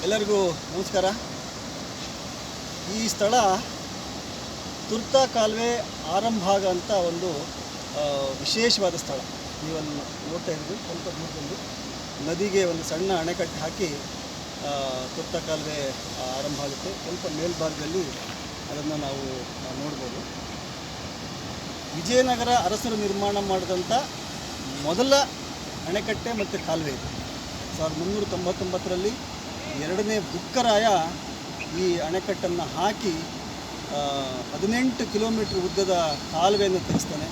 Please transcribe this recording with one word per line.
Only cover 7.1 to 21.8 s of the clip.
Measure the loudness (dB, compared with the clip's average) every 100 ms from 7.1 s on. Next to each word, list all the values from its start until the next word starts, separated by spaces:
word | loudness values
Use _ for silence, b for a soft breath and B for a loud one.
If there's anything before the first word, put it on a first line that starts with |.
| 2 0 -2 -4 -8 -8 -8 -8 -2
ಆ, | 0 0 0 -2
ವಿಶೇಷವಾದ | 0 4 4 6 4 2
ಸ್ಥಳ. | -4 -4 -4 -8 -8 -8 -4
ನೀವು | -4
ಅಲ್ಲಿ | -4 -6 -6 -8 -6
ನೋಡ್ತಾ | -4 -2
ಇದ್ದೀವಿ, | -4 -4 -6
ಸ್ವಲ್ಪ | -6 -6 -6
ದೂರದಲ್ಲಿ | -6 -6 -6 -6 -6 -8 -8 -8 -8 -8 -6 -2
ನದಿಗೆ | 2 4 4
ಒಂದು | 4 2
ಸಣ್ಣ | -2 0 2
ಅಣೆಕಟ್ಟು | 2 2 0 -2 -2
ಹಾಕಿ, | -4 -2 -2 -2 -6 -8 -8 -8 -8 -6 -2
ಆ, | -2 -2 -2 -4 -6
ತುರ್ತಾ | -4 -4
ಕಾಲುವೆ, | 0 -2 -2 -2 -2
ಆ, | -4 -6 -4 -4 -2
ಆರಂಭ | -2 -2
ಆಗುತ್ತೆ. | -2 -4 -6
ಸ್ವಲ್ಪ | -6 -4 -4 -4 -2
ಮೇಲ್ಭಾಗದಲ್ಲಿ | -2 0 -2 -2 -2 0 -2 -4 -8 -8 -8 -8 -6
ಅದನ್ನು | -4 -2 -2
ನಾವು, | -2 -2 -4 -4
ಆ, | -6 -8 -6 -4
ನೋಡ್ಬೋದು. | -4 -4 -6 -6 -6 -8 -8 -8 -8 -8 -8 -8 -8 -8 -8 -8 -8 -8 -8 -8